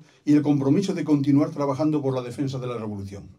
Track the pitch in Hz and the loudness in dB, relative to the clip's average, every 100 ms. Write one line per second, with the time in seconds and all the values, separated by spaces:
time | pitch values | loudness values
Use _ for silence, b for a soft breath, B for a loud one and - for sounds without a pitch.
0 | b b 147 147 147 143 135 170 190 165 | b b 2 2 4 2 4 2 2 -2
1 | 151 143 135 139 160 143 139 131 156 151 | 0 2 4 4 2 -2 -2 0 0 0
2 | 135 131 120 - 135 131 123 117 110 101 | 0 -2 -4 -6 -6 -4 -6 -6 -6 -8
3 | 98 101 80 | -10 -12 -18